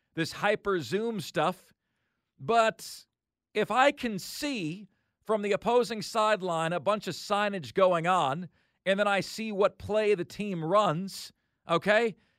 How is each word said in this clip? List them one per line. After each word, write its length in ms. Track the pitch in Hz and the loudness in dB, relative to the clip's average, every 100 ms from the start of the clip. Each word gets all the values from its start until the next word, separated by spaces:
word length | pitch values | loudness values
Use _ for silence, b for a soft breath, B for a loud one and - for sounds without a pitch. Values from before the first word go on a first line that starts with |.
| _ | _
this 160 | - 165 | -6 -6
hyper 500 | - 202 208 202 185 | -2 0 0 -2 -4
zoom 400 | 117 190 226 214 | -2 -4 -2 -4
stuff. 360 | - 175 156 180 _ _ _ _ _ _ _ _ | -4 0 0 -2 _ _ _ _ _ _ _ _
But 500 | 135 233 220 - - - - _ _ _ _ | 2 4 4 0 -10 -18 -20 _ _ _ _
if 200 | 214 190 | -4 0
I 180 | 226 285 | 4 4
can 280 | 285 240 196 | 2 -4 -6
see 680 | - - 294 247 156 180 202 _ _ _ | -8 -8 -6 -4 -6 -8 -14 _ _ _
from 180 | - 214 | -4 -2
the 100 | 202 | 0
opposing 500 | 196 208 240 220 220 | -2 2 2 2 -4
sideline 720 | - 226 214 214 185 165 165 | -4 0 2 2 0 -2 0
a 60 | 175 | 0
bunch 300 | 165 214 190 | 0 0 -2
of 60 | |
signage 600 | - - 202 208 196 123 | -8 -2 0 0 -4 -4
going 320 | 185 185 170 170 | 4 4 4 2
on, 420 | 185 139 151 180 _ _ _ | 2 2 -2 -8 _ _ _
and 160 | 180 196 | -2 0
then 80 | 202 | 2
I 120 | 196 | 0
see 300 | - - 220 | -2 -8 -6
what 280 | 196 196 - | 0 0 0
play 360 | - 214 214 | -2 0 2
the 100 | 190 | 0
team 400 | 160 - 208 175 | -2 -8 -6 -4
runs, 680 | 160 202 202 156 190 - - - _ _ - | 2 4 4 0 -6 -12 -16 -20 _ _ -4
okay, 460 | 170 196 214 233 - _ | -2 2 2 2 -4 _